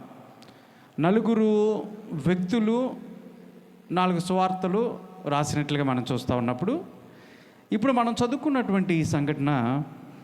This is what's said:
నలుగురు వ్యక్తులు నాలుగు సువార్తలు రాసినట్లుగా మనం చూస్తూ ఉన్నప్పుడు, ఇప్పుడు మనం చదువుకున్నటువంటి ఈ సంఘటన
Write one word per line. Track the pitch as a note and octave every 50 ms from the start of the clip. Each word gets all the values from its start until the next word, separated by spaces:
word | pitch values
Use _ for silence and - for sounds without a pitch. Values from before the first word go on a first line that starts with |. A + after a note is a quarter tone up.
| - - - - - - - - - - - - - - - - - - - -
నలుగురు | D3+ E3+ G3+ A3+ G#3+ G#3 A#3 G#3+ A3 A3 G#3+ G#3 G#3 G#3+ G#3+ G3 - - - - - - -
వ్యక్తులు | D#3 C3 E3 F#3 F3+ F#3 F3+ B3+ A#3 G#3+ G#3+ A3+ A#3+ C4 B3 - - - - - - - - - - - - - - - - - - - - -
నాలుగు | F3+ F3+ F#3 F3+ E3+
సువార్తలు | E3+ F3+ F#3 F#3 F#3 F#3 F#3 F3+ F#3 F3+ F3+ G#3+ A#3+ A#3+ - - - - - - -
రాసినట్లుగా | D3+ C#3+ C#3+ D3+ - - D3 D3 C#3+ D3+ C#3+ C#3+
మనం | C3+ B2+ B2+ A#2 - C#3
చూస్తూ | A#2+ B2+ - C3+
ఉన్నప్పుడు, | B2 A#2 A#2+ B2 B2 - G3 C4 F4 G4 - - - - - - - - - - - - - - - - - G#3
ఇప్పుడు | G#3+ G#3 C4+ C4
మనం | B3 A#3 A#3 A#3
చదువుకున్నటువంటి | - B3 A#3+ C4 C#4+ - D#4 C#4 B3+ A#3 G3+ G3 G3 F#3 F#3+ F3
ఈ | E3 D#3
సంఘటన | - - D3 C#3+ C#3+ D3+ C#3+ C#3 C#3+ D3 C3 A#2 A#2 C3 C#3+ D3 - - - - - - -